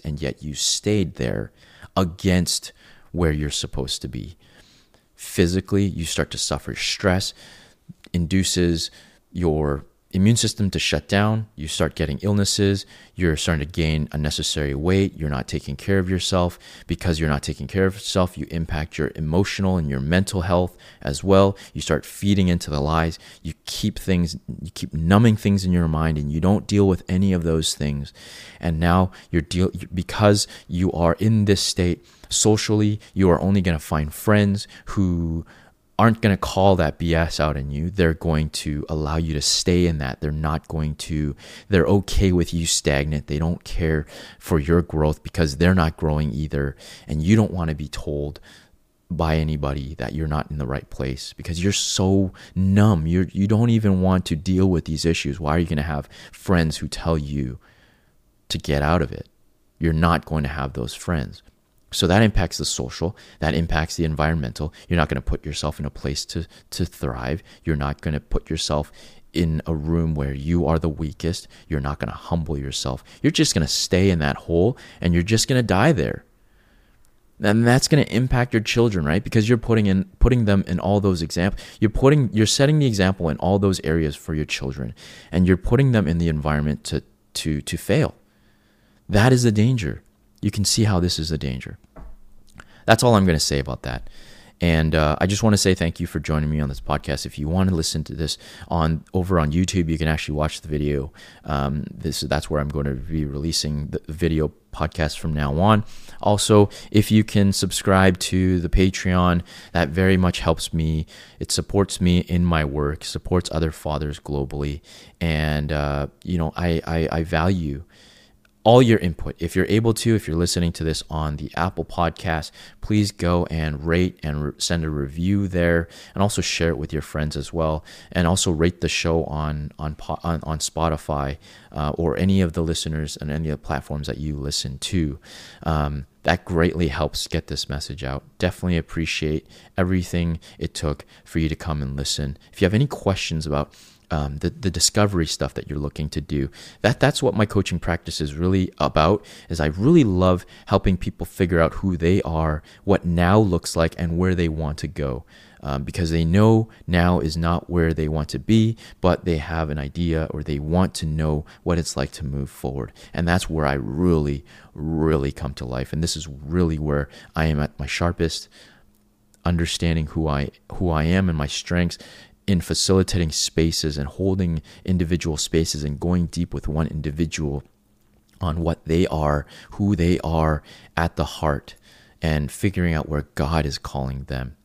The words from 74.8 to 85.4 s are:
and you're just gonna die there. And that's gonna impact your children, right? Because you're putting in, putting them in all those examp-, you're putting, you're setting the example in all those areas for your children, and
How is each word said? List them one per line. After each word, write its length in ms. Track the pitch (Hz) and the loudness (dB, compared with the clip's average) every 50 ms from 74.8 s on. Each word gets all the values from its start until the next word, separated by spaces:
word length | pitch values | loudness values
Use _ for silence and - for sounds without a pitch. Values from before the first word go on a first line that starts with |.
| - - - - | -10 -20 -10 -2
and 120 | - 87 85 | 0 2 2
you're 80 | 87 | 2
just 280 | 87 101 113 107 - - | 2 2 2 0 2 2
gonna 140 | 135 127 117 | 2 2 2
die 280 | 104 95 95 113 165 | 2 2 4 4 4
there. 320 | 151 92 67 52 50 - - _ _ _ _ _ _ _ _ _ _ _ _ _ _ _ - - _ _ _ _ _ - | 4 2 0 -2 -4 -6 -10 _ _ _ _ _ _ _ _ _ _ _ _ _ _ _ -20 -20 _ _ _ _ _ -2
And 260 | - 104 104 113 117 | 2 2 4 4 6
that's 220 | 120 123 135 - - | 6 6 6 4 4
gonna 140 | 160 147 - | 4 4 4
impact 500 | - - 117 127 127 135 123 123 123 - | 4 2 0 2 2 2 2 0 2 0
your 100 | 113 110 | 0 0
children, 420 | - - 120 117 120 101 87 73 | 0 2 2 2 4 2 0 0
right? 160 | 73 82 101 | 2 2 0
Because 280 | - - - 113 104 113 | 0 2 2 2 4 4
you're 80 | 123 | 4
putting 300 | 113 - - 113 113 104 | 2 2 2 2 4 4
in, 180 | 98 95 95 92 - - - | 4 4 2 0 -2 0 4
putting 260 | - 120 127 123 113 | 4 4 6 4 4
them 180 | 104 98 98 - | 4 4 2 2
in 120 | - 90 87 | 0 -2 -2
all 220 | - 95 101 101 | 2 2 2 4
those 200 | 98 98 92 78 | 4 4 2 2
examp-, 380 | 85 76 - 90 87 101 - - - - - - | -2 -4 0 0 0 0 0 -2 -10 -12 -4 0
you're 80 | 110 104 | 0 0
putting, 400 | - - 131 135 151 151 127 98 | 2 4 4 6 6 6 4 2
you're 140 | - 107 110 | 2 2 2
setting 340 | - - - 139 147 151 151 | 4 4 4 4 4 4 4
the 80 | 143 | 4
example 400 | 127 107 98 92 92 95 - 87 | 2 2 2 2 2 2 0 0
in 80 | 78 69 - | -2 -2 0
all 200 | - 90 98 98 | 2 2 2 4
those 220 | 101 98 92 - - | 4 2 2 2 0
areas 320 | 78 80 82 80 73 73 | 0 0 2 2 0 -2
for 180 | - - - 80 | -4 -8 -6 -4
your 120 | 76 73 | -4 -4
children, 480 | - - - 67 67 67 67 64 58 - - - - - - - - | -4 -4 -6 -6 -6 -6 -6 -8 -8 -10 -14 -20 -20 -20 -20 -12 -4
and 160 | - 87 | 2 4